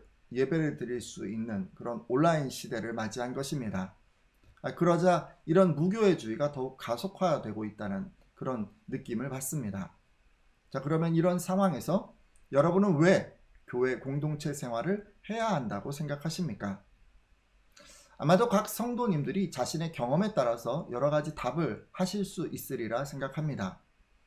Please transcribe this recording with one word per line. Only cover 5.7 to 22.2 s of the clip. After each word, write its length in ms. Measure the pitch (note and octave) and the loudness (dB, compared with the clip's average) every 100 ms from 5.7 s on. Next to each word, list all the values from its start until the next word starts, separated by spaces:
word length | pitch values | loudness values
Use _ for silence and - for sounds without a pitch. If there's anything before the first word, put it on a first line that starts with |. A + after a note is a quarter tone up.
| C#3+ | 4
무교회주의가 800 | F3 A3+ G#3 D3+ A2+ A2+ C#3+ | 2 4 4 4 0 -2 -2
더욱 240 | C3+ C3 - | -2 -8 -6
가속화되고 880 | - A#2+ F#3+ - F#3 C#3 A2 G#2 G#2+ | -4 -4 -4 -2 0 0 -2 -6 -6
있다는 440 | - G#2 G2 F#2+ - _ | -6 -6 -4 -6 -12 _
그런 360 | - C3+ B2 G2+ - - | -10 -6 -4 -6 -12 -10
느낌을 420 | C3 B2+ A2+ C3+ | -10 -6 -6 -4
받습니다. 640 | C3 C#3 D#3 G#2+ F#2+ E2+ - _ _ _ _ _ _ _ | -6 -6 -6 -6 -6 -10 -14 _ _ _ _ _ _ _
자, 120 | C#3 | -6
그러면 340 | C#3+ D#3+ E3 E3 | 0 2 2 4
이런 220 | F3 F3+ | 4 2
상황에서 800 | E3+ F#3 F#3+ B2+ B2+ F#3+ - - _ _ - | 0 2 2 2 0 -2 -2 -14 _ _ 0
여러분은 440 | C3+ E3 F#3 G#3 D3 | 4 6 6 4 6
왜 380 | E3+ E3+ - - _ - - | 6 6 2 -10 _ -20 -6
교회 320 | B2 B2+ B2 | 0 2 0
공동체 540 | C3+ C#3+ D3+ D3 D#3 | -4 -4 -2 -2 -4
생활을 520 | D3 B2+ A#2 D3+ G#3 - _ - | -6 -4 -2 -2 -2 -4 _ -8
해야 200 | A3 A3+ | -4 0
한다고 420 | E3 A2+ G2+ - | 0 -2 -4 -6
생각하십니까? 920 | C#3+ D3 C#3+ D#3+ D#3+ E3 G2+ G2+ F#2+ - _ _ - _ _ _ _ _ - - - - - | -6 -6 -4 -4 -4 -4 -4 -6 -6 -10 _ _ -20 _ _ _ _ _ -20 -20 -20 -20 -2
아마도 300 | D3 F#3+ A#3 | 4 6 6
각 220 | G3+ G3+ | 2 2
성도님들이 800 | - A#3+ A#3+ A#3+ D#3 D3+ F#3+ F#3+ | -2 -4 0 0 0 0 0 -2
자신의 400 | C3+ B2 D#3+ E3 | -2 -2 -2 -4
경험에 420 | E3 A#2+ D3+ G#3+ | -4 0 2 2
따라서 540 | D3 A#2+ A#2+ A#2+ C#3+ G3 | 2 2 0 -2 -4 -4
여러 180 | A#2+ C#3+ | 0 2
가지 260 | D3+ D#3 D3+ | 2 0 -4
답을 520 | B2 D3+ D3 G2 - | -4 0 -2 -4 -8
하실 320 | - F#3 G#3 | -4 -2 -2